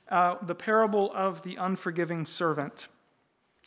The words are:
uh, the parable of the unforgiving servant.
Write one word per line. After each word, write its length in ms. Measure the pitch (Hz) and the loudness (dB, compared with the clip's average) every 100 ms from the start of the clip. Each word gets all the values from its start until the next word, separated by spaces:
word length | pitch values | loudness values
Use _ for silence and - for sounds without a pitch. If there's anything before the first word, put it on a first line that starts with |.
| - | -2
uh, 260 | 180 180 180 | 2 2 2
the 120 | 170 | -6
parable 580 | 175 - 220 220 208 202 - | -6 2 4 6 4 2 0
of 260 | 190 170 | -2 -2
the 140 | 180 - | -8 -4
unforgiving 720 | 185 190 185 170 170 170 156 | -2 -2 -2 -2 -2 -2 -4
servant. 640 | - 170 151 143 - - _ _ _ _ _ _ _ | -2 0 0 -4 -8 -18 _ _ _ _ _ _ _